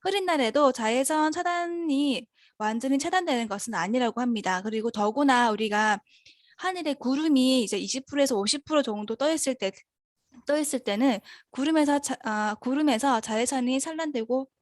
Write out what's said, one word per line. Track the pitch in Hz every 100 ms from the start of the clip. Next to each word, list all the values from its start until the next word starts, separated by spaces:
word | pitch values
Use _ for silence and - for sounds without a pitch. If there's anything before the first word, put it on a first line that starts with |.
흐린 | 370 392 370
날에도 | 320 240 262 294
자외선 | 254 220 240 269 311 311
차단이 | 320 349 349 349 339 339 277 285 220 226 _ _ _
완전히 | 214 226 262 269
차단되는 | 339 370 349 254 226
것은 | 202 -
아니라고 | 208 175 240 247 226
합니다. | 247 226 202 185
그리고 | 202 220 220
더구나 | 214 208 226 285 247 240
우리가 | 208 220 208 214 208 _ _ - _ _ _
하늘에 | 370 370 311
구름이 | 277 233 269 320 277 254 262
이제 | 202 202
이십 | 196 254 262
프로에서 | 285 277 233
오십 | 202 285
프로 | - 302
정도 | 262 208 208 220
떠 | 285
있을 | 320 -
때, | 254 190 - _ _ _ _ _ - -
떠 | 294
있을 | 294 262
때는 | 247 202 269 220 - - _
구름에서 | - 277 320 294 285
자-, | 285 262
아, | - 214 214 214
구름에서 | - 269 302 226 277 240
자외선이 | 220 220 247 269 247 262
산란되고 | 294 320 320 269 226 254 269 _